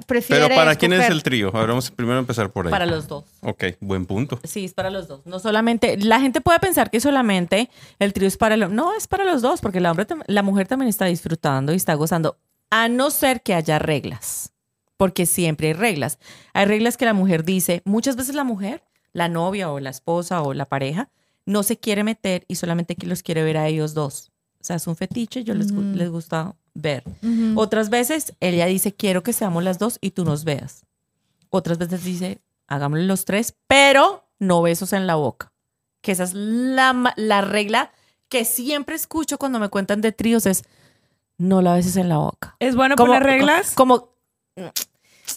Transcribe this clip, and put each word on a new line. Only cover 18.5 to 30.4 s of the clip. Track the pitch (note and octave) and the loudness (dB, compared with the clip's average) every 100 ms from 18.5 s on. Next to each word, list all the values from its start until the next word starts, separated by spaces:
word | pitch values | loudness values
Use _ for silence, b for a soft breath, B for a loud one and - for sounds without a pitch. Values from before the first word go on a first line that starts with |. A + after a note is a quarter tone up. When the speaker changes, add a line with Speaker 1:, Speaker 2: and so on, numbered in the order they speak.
| G3+ G3 D#4 _ _ _ | -4 -6 -10 _ _ _
Speaker 3:
la | - E3+ | -4 -2
novia | E3 F3 G3+ F3 | -2 -2 -2 -4
o | C#3+ | -6
la | C3+ | -8
esposa | C3 - E3+ E3+ F3+ | -10 -4 -4 -2 -2
o | C#3+ | -2
la | C3+ C#3+ | -4 -4
pareja, | C#3 C3+ E3 C#4+ _ _ _ - | -4 -2 -4 -6 _ _ _ -4
no | G#3 | -2
se | G3+ A3+ | 0 -4
quiere | A3+ G3+ G#3+ | -2 -2 -2
meter | A3 F#3+ F3+ - | -4 -4 -4 -6
y | F3+ | -6
solamente | E3+ E3+ E3+ E3+ | -4 -4 -4 -6
que | F3 | -6
los | F3+ | -6
quiere | - D#3+ | -4 -2
ver | D#3+ D#3 | 0 0
a | D#3 | 0
ellos | D#3 D3+ | 0 -2
dos. | D#3 C#3+ - - _ _ _ | -2 -4 -6 -18 _ _ _
O | - | -8
sea, | E3+ | -6
es | E3+ | -6
un | E3 | -6
fetiche, | F#3+ B3 A3+ B3+ | -6 -6 -6 -6
yo | A3+ G#3 | -4 -2
les | G#3 | -2
gu-, | G3+ G3+ | -2 -2
Speaker 1:
Ujú. | F#3+ | -2
Speaker 3:
les | F3 | -4
gusta | E3+ D#3+ E3 F3 - _ | -6 -6 -6 -6 -10 _
ver. | - D3+ C3 - - | -8 -4 -4 -8 -8
Speaker 1:
Ujú. | A3 A3+ A3+ A3 | -2 0 0 0
Speaker 3:
Otras | G#3+ A3 G#3+ | 0 0 0
veces | A#3+ B3 D#4 - - | 0 0 -4 -6 -4
ella | F3+ F3 F3 | 0 2 2
dice, | F#3+ G#3 | 0 -2
"Quiero | - G3+ F#3 | -2 0 0
que | F3+ | 0
seamos | A#3 G#3 E3+ | -2 -2 -2
las | F#3 F3+ | -2 -2
dos | G#3+ - | -2 -4
y | G3 | -6
tú | - D#3+ | -4 -2
nos | D3 | -2